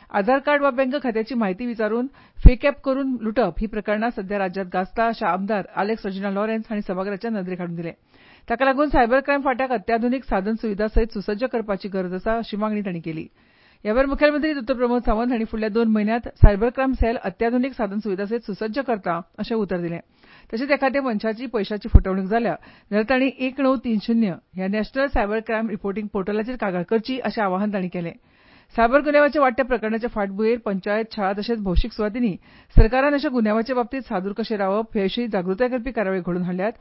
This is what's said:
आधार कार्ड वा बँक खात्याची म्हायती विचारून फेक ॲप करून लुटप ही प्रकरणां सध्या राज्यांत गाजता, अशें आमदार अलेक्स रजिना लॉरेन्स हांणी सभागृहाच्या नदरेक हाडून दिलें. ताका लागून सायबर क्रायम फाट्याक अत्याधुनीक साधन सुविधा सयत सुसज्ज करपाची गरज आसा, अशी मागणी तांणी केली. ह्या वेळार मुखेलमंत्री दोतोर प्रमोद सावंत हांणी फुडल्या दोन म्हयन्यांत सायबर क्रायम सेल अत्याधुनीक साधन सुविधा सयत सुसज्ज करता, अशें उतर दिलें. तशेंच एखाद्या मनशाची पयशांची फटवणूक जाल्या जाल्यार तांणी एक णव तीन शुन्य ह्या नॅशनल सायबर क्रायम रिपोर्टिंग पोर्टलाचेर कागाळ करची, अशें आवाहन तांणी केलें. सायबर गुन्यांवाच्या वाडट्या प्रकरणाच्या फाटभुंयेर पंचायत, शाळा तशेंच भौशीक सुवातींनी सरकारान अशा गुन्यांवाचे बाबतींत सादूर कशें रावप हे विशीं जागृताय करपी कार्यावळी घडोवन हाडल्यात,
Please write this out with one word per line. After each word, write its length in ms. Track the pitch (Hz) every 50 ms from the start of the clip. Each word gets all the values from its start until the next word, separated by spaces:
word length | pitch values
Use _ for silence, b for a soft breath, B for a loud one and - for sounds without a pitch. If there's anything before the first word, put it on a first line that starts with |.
| B B
आधार 280 | - 208 196 220 262 277
कार्ड 240 | 269 294 294 285 285
वा 80 | 277
बँक 320 | 247 262 269 254 269 294 269
खात्याची 320 | 247 202 220 220 - 269
म्हायती 320 | 233 220 190 185 185 247
विचारून 400 | 240 233 214 220 208 220 240 254 269 B B B B B -
फेक 280 | - 247 254 - -
ॲप 140 | 285 277 - -
करून 320 | 277 262 277 277 269 254 233
लुटप 320 | 220 220 214 269 226 175 160 -
ही 60 | 220
प्रकरणां 440 | 208 - 214 - 220 208 214 226 247 -
सध्या 220 | 233 190 185 208 202
राज्यांत 320 | 190 190 175 190 196 180 -
गाजता, 320 | 185 190 190 - 240 226
अशें 200 | 233 220 - 220
आमदार 380 | 175 170 185 196 202 220 196 175 - -
अलेक्स 300 | - 196 208 226 214 -
रजिना 240 | 202 185 190 202 202
लॉरेन्स 340 | 196 196 214 220 220 226 220 -
हांणी 120 | 220 208 208 -
सभागृहाच्या 420 | 180 180 190 202 202 185 - 233
नदरेक 300 | 226 202 185 185 185 175
हाडून 160 | 180 175 170
दिलें. 160 | 170 170 165 - - _ B B B B B B B B -
ताका 140 | 233 233 269
लागून 240 | 269 262 262 302 285
सायबर 320 | - 294 240 220 254 269
क्रायम 200 | 262 294 285 285
फाट्याक 320 | 269 277 262 226 262 254 254
अत्याधुनीक 520 | 214 - - 233 226 233 247 254 269 226
साधन 300 | - 233 196 190 214 226
सुविधा 320 | 220 - 220 202 185 214 220
सयत 240 | - 208 226 226 -
सुसज्ज 320 | 208 180 - 208 202 254
करपाची 440 | 254 - 233 214 220 196 185 - 196
गरज 260 | 190 190 185 175 180
आसा, 220 | 185 - 220 226
अशी 200 | 233 220 - 214
मागणी 240 | 202 214 214 214 208
तांणी 200 | 196 196 175 170
केली. 260 | 160 165 160 160 - - b b b b b b b b b b -
ह्या 100 | 208 220
वेळार 140 | 254 269
मुखेलमंत्री 460 | 277 277 277 302 294 294 294 285 311 302
दोतोर 220 | 285 220 277 262
प्रमोद 260 | 233 247 240 240 247 220
सावंत 280 | - 214 220 240 247
हांणी 140 | 254 220 226
फुडल्या 240 | - - 220 214 220
दोन 200 | 196 233 233 220
म्हयन्यांत 400 | 214 214 208 214 226 247 233 -
सायबर 400 | - - - 214 208 190 226 240
क्रायम 240 | 233 269 262 262 254
सेल 240 | - 240 226 247
अत्याधुनीक 560 | - - 196 180 - 226 233 240 247 247 277 247
साधन 260 | - 226 202 196 214
सुविधा 260 | - 214 190 185 202
सयत 160 | 196 233 240
सुसज्ज 380 | - - 190 - 214 220 214 277
करता, 420 | 254 - 233 202 - 185 165 170 180 - _ -
अशें 180 | 208 - 240
उतर 240 | 226 208 170 185 175
दिलें. 180 | 170 165 170 165 - _ B B B B B B B - -
तशेंच 160 | 220 277 269
एखाद्या 320 | 285 269 269 269 226 277 262
मनशाची 440 | 254 220 202 - 220 214 220 262
पयशांची 420 | 240 - 220 190 - 214 202 - 226
फटवणूक 360 | - - - 196 185 190 190
जाल्या 280 | 185 220 233 233 190 151
जाल्यार 500 | - - - - - _ _ 202 214 220 220
तांणी 200 | 262 254 262 262 - -
एक 220 | 254 262 254 294
णव 160 | 269 262 269
तीन 220 | - - 247 220 202 -
शुन्य 320 | - 233 226 226 190 160 - - _ -
ह्या 140 | 185 185 190
नॅशनल 380 | 202 214 208 - - 269 277
सायबर 340 | 277 269 262 208 202 214 226
क्रायम 280 | 220 - 226 214 226 220
रिपोर्टिंग 380 | 202 180 - 196 190 220 214 202 -
पोर्टलाचेर 440 | 202 180 196 208 214 214 247 254
कागाळ 260 | 247 220 196 180 180 175
करची, 380 | - 226 226 214 - 262 -
अशें 220 | - - - 233 208
आवाहन 300 | 190 180 185 214 214 196
तांणी 160 | 196 180 175
केलें. 240 | - 180 170 165 - - b b b b b b b b b b -
सायबर 240 | 233 226 233 254 294
गुन्यांवाच्या 420 | 269 302 294 294 294 285 262 302 277
वाडट्या 220 | 262 226 - 254
प्रकरणाच्या 460 | 247 254 214 214 220 220 226 233 226
फाटभुंयेर 480 | - 220 202 196 190 196 220 220 240 233
पंचायत, 460 | - 214 196 185 - 208 208 220 226 220 -
शाळा 160 | 220 196 190 202
तशेंच 260 | 208 202 240 233 220
भौशीक 340 | 202 190 170 - - 226 -
सुवातींनी 440 | - 208 208 202 254 247 214 160 B B B B B B B -
सरकारान 380 | - 220 220 247 262 269 294 285
अशा 140 | 277 277 302
गुन्यांवाचे 460 | 247 247 220 208 214 226 220 269 254
बाबतींत 280 | 247 240 226 269 269 240
सादूर 300 | - 226 185 185 202 202
कशें 240 | - 220 - 226
रावप 300 | 202 196 190 196 214 226 - -
हे 80 | 214 196
विशीं 240 | 190 - 240 240
जागृताय 420 | 226 214 190 175 185 190 190 254 247
करपी 220 | 254 254 226 269
कार्यावळी 300 | 226 240 202 190 190 185
घडोवन 220 | 175 185 175 180 180
हाडल्यात, 300 | 180 180 185 185 226 - b